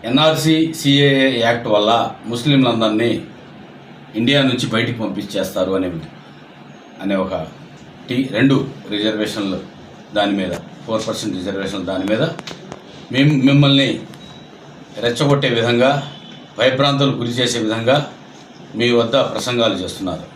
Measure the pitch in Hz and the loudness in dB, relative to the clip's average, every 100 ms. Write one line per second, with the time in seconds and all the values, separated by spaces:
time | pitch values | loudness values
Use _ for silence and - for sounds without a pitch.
0 | 117 135 156 143 151 160 160 - 143 139 | 2 4 4 4 2 2 2 0 2 4
1 | 143 135 135 120 117 120 120 104 104 117 | 6 4 2 2 2 0 2 2 4 2
2 | - - 110 117 143 135 123 110 110 107 | 0 -6 -8 -4 2 4 4 2 0 2
3 | 117 85 - - - - - - - - | 0 -2 -6 -18 -20 -20 -20 -20 -20 -20
4 | - 107 123 143 131 120 - 113 - 117 | -12 -2 2 2 2 0 -2 -2 -2 -4
5 | 104 101 - 101 92 98 92 95 90 82 | -6 -6 -6 -6 -4 -2 -2 0 -2 -6
6 | 76 - - - - - - - - - | -12 -20 -20 -20 -20 -20 -20 -20 -20 -10
7 | 95 95 92 92 80 - - - - - | -4 -2 -2 -4 -8 -14 -20 -20 -20 -20
8 | - 123 135 101 135 131 - - - 104 | -6 -4 -2 2 4 4 0 -10 -8 -2
9 | 107 104 104 110 101 90 80 - - - | -2 -2 -4 -4 -4 -6 -10 -20 -20 -20
10 | - 104 101 101 90 - - - - 110 | -6 -2 0 0 -2 -6 -12 -18 -6 -4
11 | 110 107 107 92 95 98 95 95 90 92 | -4 -6 -6 -6 -6 -6 -6 -6 -6 -4
12 | 95 - 165 165 - - - - - - | -2 -2 -2 -4 -14 -16 -16 -18 -18 -20
13 | - 127 143 147 127 143 143 139 135 - | -6 2 4 4 6 6 6 4 2 -2
14 | - - - - - - - - - - | -8 -18 -20 -20 -20 -20 -20 -20 -18 -4
15 | 120 120 143 143 139 117 113 120 127 143 | -4 0 2 2 2 0 2 2 2 2
16 | - - - - - - 123 131 143 135 | -4 -14 -20 -20 -18 0 0 2 0 2
17 | 139 117 117 120 120 117 107 113 117 143 | 0 0 -4 -2 -2 -2 -2 -2 2 0
18 | 147 - - - - - - 110 120 120 | 0 -12 -20 -20 -20 -20 -14 -2 2 2
19 | 117 135 - - 123 120 113 92 90 - | 2 0 0 -4 -4 0 0 -2 -6 -8
20 | 92 82 - | -8 -8 -12